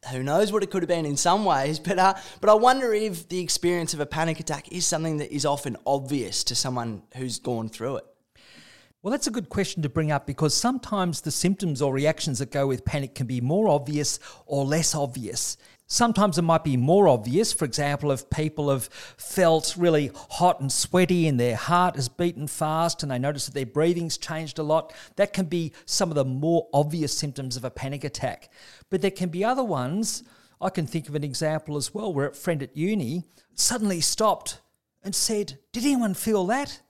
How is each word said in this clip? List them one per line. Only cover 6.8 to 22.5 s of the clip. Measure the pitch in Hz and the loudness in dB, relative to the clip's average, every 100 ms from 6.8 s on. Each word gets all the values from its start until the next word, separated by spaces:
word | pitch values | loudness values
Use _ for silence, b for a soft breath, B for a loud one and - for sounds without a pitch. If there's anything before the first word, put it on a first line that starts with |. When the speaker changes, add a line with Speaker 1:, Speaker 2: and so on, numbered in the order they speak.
| 117 104 - 131 | -4 -8 -12 -10
Speaker 1:
who's | 127 110 | -8 -6
gone | - 120 110 | -4 -4 -4
through | - 117 135 | -6 -6 -6
it. | - _ _ B B B B B B _ | -10 _ _ B B B B B B _
Speaker 2:
Well, | 190 | -6
that's | 277 302 | -4 -4
a | |
good | 233 180 | -4 -6
question | - 196 - | -4 -4 -2
to | 147 | -2
bring | 160 156 | 0 0
up, | 147 - | 0 -2
because | 139 156 | -2 0
sometimes | - 240 262 - 208 180 156 | 2 0 -2 -4 -2 -2 -2
the | - | -4
symptoms | - 196 190 185 135 | 0 0 2 0 0
or | 143 | 0
reactions | 135 147 160 165 123 | 2 0 0 -2 -4
that | 135 | -4
go | 143 139 | -2 0
with | 127 - | 0 -2
panic | 151 135 | -4 -6
can | - 127 | -6 -4
be | 123 | -2
more | 123 175 214 | 0 2 4
obvious | 143 131 147 147 - B B B | 2 2 -2 -2 -4 B B B
or | 139 139 | -2 0
less | 156 160 160 | 2 0 0
obvious. | 139 127 107 - - - b b _ | -4 -4 -8 -6 -6 -8 b b _
Sometimes | - 240 202 208 175 | 2 4 4 4 2
it | |
might | 165 165 151 | 4 2 4
be | 127 | 2
more | 127 185 190 | 6 6 8
obvious, | 123 113 147 220 | 6 2 0 0
for | - | 0
example, | 147 110 143 143 147 | -2 -2 -2 0 0
if | 131 - | -2 -2
people | - 156 151 143 | -2 -2 -2 0
have | 135 - B B B | 0 -2 B B B
felt | - - 175 160 - - | -6 4 6 4 2 2
really | 175 156 143 B B | 4 4 2 B B
hot | - 180 170 | 2 2 4
and | 139 | -2
sweaty | - - 180 180 180 160 | -2 2 2 4 4 4
and | 131 | 2
their | 123 110 | 2 0
heart | - 175 180 143 | 2 4 4 0
has | 123 | -6
beaten | - 175 170 | -2 -2 -2
fast | 147 | -8